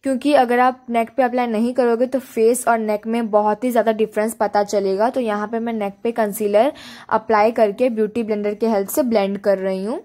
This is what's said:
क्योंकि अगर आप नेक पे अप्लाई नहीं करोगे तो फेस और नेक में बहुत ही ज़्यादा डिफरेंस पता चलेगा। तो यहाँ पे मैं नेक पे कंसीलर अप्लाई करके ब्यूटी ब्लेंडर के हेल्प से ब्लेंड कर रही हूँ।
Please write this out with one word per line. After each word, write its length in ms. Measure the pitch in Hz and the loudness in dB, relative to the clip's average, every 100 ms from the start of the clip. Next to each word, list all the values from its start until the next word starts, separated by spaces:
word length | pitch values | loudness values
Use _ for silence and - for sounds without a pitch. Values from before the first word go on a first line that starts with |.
क्योंकि 320 | 269 262 285 | -2 -2 2
अगर 240 | 285 240 240 | 2 4 4
आप 280 | 254 254 - | 2 0 -4
नेक 200 | 233 226 - | -2 -2 0
पे 60 | |
अप्लाई 240 | 247 247 240 | 0 0 -2
नहीं 260 | 214 233 | 0 0
करोगे 320 | 254 240 226 254 | 0 0 2 0
तो 120 | 262 | -2
फेस 500 | - - 226 247 - | -4 2 2 2 0
और 100 | 233 | 0
नेक 280 | 214 208 220 | 0 -4 -2
में 240 | 233 220 | -4 0
बहुत 340 | 208 214 208 | 2 2 0
ही 60 | 254 | 0
ज़्यादा 220 | 233 220 | 0 0
डिफरेंस 420 | 214 214 214 220 | 0 -2 0 -4
पता 280 | 220 208 208 | -2 -2 0
चलेगा। 460 | 202 208 196 190 226 | 0 0 0 0 0
तो 100 | 262 | 0
यहाँ 280 | 233 208 208 | -2 -4 -4
पे 100 | 233 | -4
मैं 140 | 233 | -4
नेक 220 | 226 202 196 | -4 -6 -4
पे 80 | 226 | -6
कंसीलर 600 | 233 214 196 208 202 262 - - - - | -2 -4 -2 0 2 2 -2 -20 -20 -4
अप्लाई 440 | 220 220 214 220 | -4 0 2 2
करके 360 | 240 214 196 254 | 2 0 2 -2
ब्यूटी 340 | 220 214 226 | 0 -2 -2
ब्लेंडर 320 | 220 208 208 | -4 -2 -2
के 140 | 208 226 | -2 0
हेल्प 200 | 214 196 | 0 0
से 140 | - | -2
ब्लेंड 360 | 254 220 196 196 | 2 2 0 -2
कर 200 | 202 190 | 0 0
रही 260 | 190 190 | 0 -4
हूँ। 160 | 196 311 | -6 -8